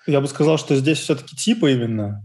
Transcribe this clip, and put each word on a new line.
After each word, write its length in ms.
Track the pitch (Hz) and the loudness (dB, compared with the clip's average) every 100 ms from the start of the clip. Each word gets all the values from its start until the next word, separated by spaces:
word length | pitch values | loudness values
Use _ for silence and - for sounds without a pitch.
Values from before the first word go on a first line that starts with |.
| - | -2
Я 140 | 143 | 0
бы 60 | 139 | 0
сказал, 300 | - 151 151 | 0 2 2
что 180 | - 135 | 2 2
здесь 240 | 135 151 | 2 0
все-таки 360 | - 143 - - | -2 -4 -6 -4
типы 360 | 214 226 147 | -2 2 2
именно. 500 | 127 117 110 101 104 | 2 0 -4 -4 -8